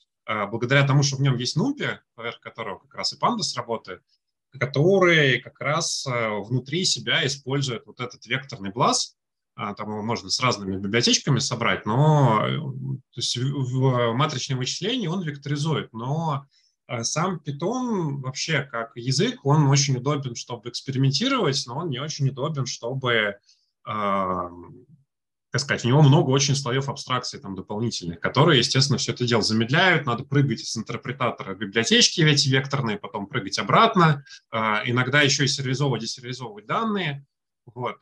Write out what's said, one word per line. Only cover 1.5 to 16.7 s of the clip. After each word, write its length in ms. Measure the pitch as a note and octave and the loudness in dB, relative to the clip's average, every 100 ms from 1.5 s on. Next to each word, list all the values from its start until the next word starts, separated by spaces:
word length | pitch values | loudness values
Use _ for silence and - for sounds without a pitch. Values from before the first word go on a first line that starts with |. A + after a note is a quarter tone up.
| D3+ | 0
NumPy, 420 | C4 C#4+ C#3 G2+ _ - | 0 -2 -4 -6 _ -12
поверх 240 | A#2 - | -10 -10
которого 400 | A2+ - G#2+ F2+ | -14 -12 -10 -10
как 160 | _ - | _ -8
раз 180 | - | -8
и 40 | C#3 | -2
Pandas 360 | F#3 A#3+ D#3+ B2+ | -2 -2 -4 -6
работает, 440 | A#2 A2 - F2+ _ _ _ _ _ C3 | -6 -6 -8 -16 _ _ _ _ _ -6
который 840 | - C3+ E3+ G3 F3+ D#3+ C#3 A#2+ | -2 4 6 6 6 6 6 2
как 180 | - - | -2 -8
раз, 480 | B2+ D#3+ D#3+ - C3+ | -2 -2 -2 -4 -4
а, 320 | A#2+ A2+ G#2 | -2 -2 -4
внутри 460 | G2 B2 - E3+ F#3+ | -2 -4 -2 -2 0
себя 400 | C#3 A2 D3+ C#3 | -2 0 0 0
использует 580 | - B2+ C#3+ B2+ A2+ - | -4 -4 -2 -2 -6 -10
вот 140 | - | -12
этот 260 | B2 - G#2+ | -12 -12 -6
векторный 460 | B2+ - - G2+ | -6 -6 -12 -8
блаз, 460 | A2 F#3 C4 - _ _ _ _ - | 0 0 0 -4 _ _ _ _ -10
А, 140 | G#2+ | -10
там 160 | G2+ G#2+ | -8 -8
его 140 | G#2+ | -6
можно 260 | G#2+ G#2 F#2 | -4 -6 -4
с 100 | - | -2
разными 380 | B2+ A2 G2 F#2+ | 0 0 -2 -4
библиотечками 600 | G2+ A#2+ - B3 - A#2+ | -2 0 2 2 2 0
собрать, 480 | - A2+ A2+ F#2 G#2+ | 0 -2 0 0 0
но, 580 | A#2+ D#3 D3+ B2 G#2+ B1+ | 2 4 6 6 4 2
э, 120 | C2 | -2
то 560 | - C3 C3+ C3 _ - | -6 -8 -8 -8 _ -8
есть 220 | - A#2+ | -6 -4
в, 40 | |
в 720 | C3 C#3+ B2 C3 C3 B2 A#2+ | -2 -2 -4 0 2 2 2
матричном 460 | A#2 D3+ B2+ - B2+ | 2 0 -2 -4 -4
вычислении 480 | B2+ - F#3 B3+ E3+ | -4 -4 -4 -2 -2
он 160 | F#3+ | -4
векторизует, 680 | D#3+ C#3 C#3 D3 D#3 A#2+ - | -4 -8 -6 -2 0 -2 -4
но, 520 | A2+ B2 D#3 E3 C#3+ - _ _ | -8 -4 -2 -2 -2 -6 _ _